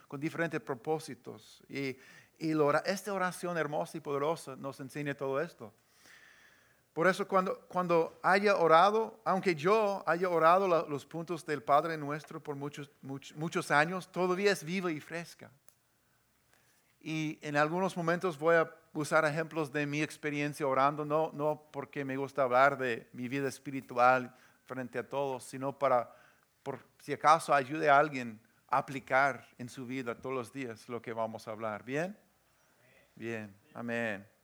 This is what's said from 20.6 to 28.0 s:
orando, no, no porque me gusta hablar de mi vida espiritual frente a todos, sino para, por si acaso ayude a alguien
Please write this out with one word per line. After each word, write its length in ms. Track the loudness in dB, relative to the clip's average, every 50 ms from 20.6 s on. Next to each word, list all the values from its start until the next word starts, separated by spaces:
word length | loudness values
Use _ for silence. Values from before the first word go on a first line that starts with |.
| -2
orando, 380 | 0 2 4 4 4 2 0 -2
no, 260 | -2 0 0 0 -2 -2
no 340 | -2 -2 -2 -2 -4 -8 _ -10
porque 320 | -10 -10 -8 -8 -8 -6
me 140 | -6 -4 -4
gusta 240 | -6 -4 -2 0 0
hablar 340 | 4 6 6 6 6 6
de 320 | 2 0 -2 -2 -4 -6 -10 -12
mi 120 | -10 -8
vida 220 | -6 -4 -4 -4 -4
espiritual 880 | -6 -8 -10 -10 -10 -10 -10 -4 2 6 6 6 6 6 2 -4 -10 _ _ _ _ _ _
frente 320 | -14 -10 -10 -10 -8 -8 -8
a 100 | -8 -6
todos, 360 | -4 -4 -4 -4 -4 -8 -10
sino 320 | -12 -12 -8 -8 -8 -4
para, 380 | 0 2 4 4 4 2 0 -6 -18 -20 _ _ _ _ _ _ _ _
por 160 | -12 -12 -12 -16 _ _ _
si 140 | -10 -8 -6
acaso 400 | 2 6 6 6 6 4 2 2
ayude 340 | 2 2 0 -4 0 4 6
a 100 | 6
alguien 400 | 6